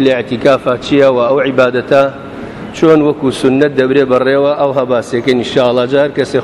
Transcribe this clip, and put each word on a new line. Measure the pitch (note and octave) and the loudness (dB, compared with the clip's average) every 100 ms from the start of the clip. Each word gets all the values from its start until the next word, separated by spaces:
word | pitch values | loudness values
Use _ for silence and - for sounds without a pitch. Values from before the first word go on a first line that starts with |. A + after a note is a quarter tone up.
| C3+ | 2
لە | B2+ | 0
ئەعتیکافە | G#2+ A#2+ C3+ C3 C3+ A#2+ | -4 -2 0 0 0 -4
چییە | - C#3 C3+ B2 | 0 2 4 2
و | A#2+ | 0
ئەو | C#3 C3+ | 0 0
عیبادەتە | C3 B2 B2 - C#3 C#3 - - - - - - - | 0 0 0 0 2 2 -4 -16 -14 -16 -14 -12 0
چۆن | D#3+ D#3 D3 | 4 4 2
وەکو | C#3+ C3+ - | 0 -4 0
سنەت | C3 C3+ D3 C3 | 0 2 0 0
دەبرێ | C3 C#3 C3 | 0 2 2
بەڕێوە. | B2+ B2+ C#3 C#3+ D3 | 2 2 0 0 0
ئەو | C#3+ C3 | -2 -2
هەباسیەکەین | B2+ A#2+ - A#2 C3 B2 | -2 -2 -2 -4 0 0
ئینشاءالله. | A2 C#3 B2 B2 B2 | 0 0 2 0 0
جار | C#3 D3 C#3 | 0 0 -2
کەسێ | B2+ C3 | -2 -2